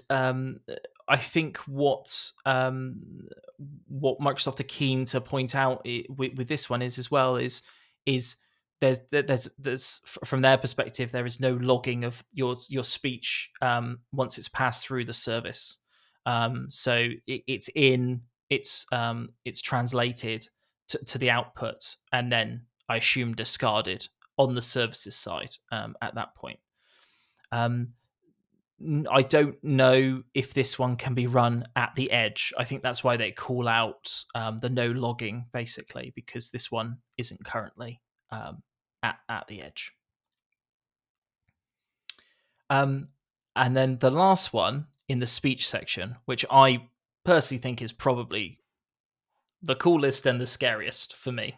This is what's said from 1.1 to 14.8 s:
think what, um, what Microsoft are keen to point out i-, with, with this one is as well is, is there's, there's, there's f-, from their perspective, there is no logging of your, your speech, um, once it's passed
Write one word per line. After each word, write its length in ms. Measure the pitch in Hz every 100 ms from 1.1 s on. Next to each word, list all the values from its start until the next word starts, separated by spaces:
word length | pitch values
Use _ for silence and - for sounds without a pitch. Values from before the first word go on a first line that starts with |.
| 135
think 400 | - 170 156 -
what, 760 | - 139 143 131 - - - - 135
um, 840 | 131 131 131 131 - - - - - - - 143 143 -
what 300 | 139 135 -
Microsoft 420 | 143 135 - -
are 20 |
keen 400 | 135 - 139 131 127
to 140 | 131
point 340 | 120 139 127
out 280 | 139 131 127 120
i-, 200 | 120 -
with, 280 | 135 131 131
with 100 | 123
this 220 | 151 -
one 120 | 120
is 160 | 123 123
as 140 | 123
well 240 | 143 131 123
is, 260 | 123 - - _ _ _ -
is 320 | 131 120 - _ _ _ _
there's, 200 | 135 123 -
there's, 380 | 143 139 127 - -
there's 420 | 139 131 - - -
f-, 140 | - -
from 140 | 131
their 160 | 131 131
perspective, 540 | 135 - - - 120
there 140 | 123 120
is 160 | 120
no 140 | 131 123
logging 440 | 123 123 127 123 120
of 180 | 120 -
your, 240 | - 127 123 -
your 160 | 135 117
speech, 640 | - 139 123 - - - -
um, 380 | 127 120 120 120 _
once 240 | 139 131 -
it's 100 | 135
passed 380 | - 127 117